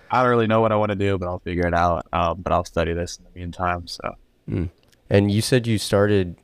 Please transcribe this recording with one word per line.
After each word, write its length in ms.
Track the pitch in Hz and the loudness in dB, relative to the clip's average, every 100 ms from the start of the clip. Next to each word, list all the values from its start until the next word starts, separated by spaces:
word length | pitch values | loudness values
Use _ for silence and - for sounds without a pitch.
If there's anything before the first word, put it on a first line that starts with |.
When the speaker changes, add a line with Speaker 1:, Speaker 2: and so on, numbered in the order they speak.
| - | -4
Speaker 1:
"I 100 | 123 | 0
don't 80 | 123 | 2
really 180 | 120 110 | 2 2
know 140 | 113 | 2
what 100 | 113 | 2
I 40 | 107 | 2
wanna 200 | 107 101 | 0 0
do, 220 | 98 95 | 0 0
but 100 | 90 | -4
I'll 120 | 90 | -6
figure 260 | - 87 87 | -4 -2 0
it 80 | |
out. 320 | 85 87 85 - | 2 2 0 -2
Um, 280 | 85 85 85 | -2 0 -2
but 120 | 90 | -2
I'll 100 | 85 | -2
study 300 | 90 85 82 | 0 -2 -2
this 240 | 85 87 - | -2 -6 -10
in 60 | |
the 160 | - 87 | -18 -14
meantime." 480 | 87 82 90 87 85 | -12 -4 -4 -4 -6
So 260 | - - - _ _ - | -12 -12 -12 _ _ -8
Speaker 2:
Hmm. 140 | 104 85 - _ _ - | -6 -6 -10 _ _ 0
And 220 | 101 101 | 2 4
you 100 | 101 | 2
said 240 | - 131 117 | 2 0 0
you 120 | 104 | -2
started 580 | - 98 104 104 87 85 | 0 2 4 2 0 -6